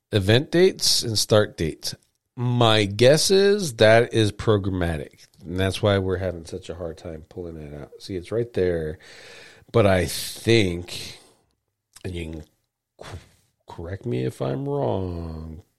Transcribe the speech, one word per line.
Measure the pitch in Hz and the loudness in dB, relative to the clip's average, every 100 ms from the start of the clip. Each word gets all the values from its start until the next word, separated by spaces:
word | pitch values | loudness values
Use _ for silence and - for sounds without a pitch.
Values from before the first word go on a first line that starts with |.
| - | -2
event | 107 95 113 160 | 0 4 4 4
dates | 170 190 - - - | 2 2 2 -2 0
and | 120 107 | -2 -2
start | - 107 104 - | 2 4 2 -2
dates. | 78 - - - _ _ _ - | -6 -4 -12 -14 _ _ _ -6
My | 123 120 117 107 104 | -2 2 4 4 2
guess | 101 123 156 - | 4 6 6 4
is | 196 202 208 180 113 | 2 4 2 -2 4
that | 110 113 120 | 6 8 6
is | 113 104 | 2 0
programmatic, | - - 104 98 92 85 78 67 _ - _ | 0 0 0 0 -2 -4 -4 -10 _ -20 _
and | - 90 | -10 -2
that's | 95 92 | -2 0
why | 107 98 | 2 2
we're | 95 92 | 0 -2
having | 95 87 82 | -4 -8 -12
such | 92 - | -14 -12
a | 85 | -12
hard | 87 80 | -10 -12
time | 87 80 - | -14 -14 -16
pulling | - 85 80 | -14 -14 -12
that | 73 73 | -14 -14
out. | 69 - | -16 -18
See, | - 95 | -10 -10
it's | 82 | -6
right | 107 120 | -4 -4
there, | - 92 85 78 78 - - - - - - _ | 0 0 0 -4 -10 -16 -20 -20 -20 -20 -20 _
but | 117 101 | 2 4
I | 92 80 | 4 0
think, | - - - - 113 95 87 87 - - - _ _ _ _ _ _ _ - - | -6 -10 -6 2 2 2 -2 -10 -14 -14 -18 _ _ _ _ _ _ _ -16 -10
and | |
you | 87 82 | -8 -8
can | 80 76 _ _ _ _ _ | -10 -14 _ _ _ _ _
c-, | - - - _ _ _ - | -16 -16 -18 _ _ _ -20
correct | - 87 98 120 | -14 -12 -10 -6
me | 123 127 | -4 -4
if | - | -4
I'm | 131 135 139 | -6 -4 -4
wrong, | 143 131 104 92 85 82 80 80 80 - | -4 -2 -2 -4 -6 -8 -10 -12 -16 -20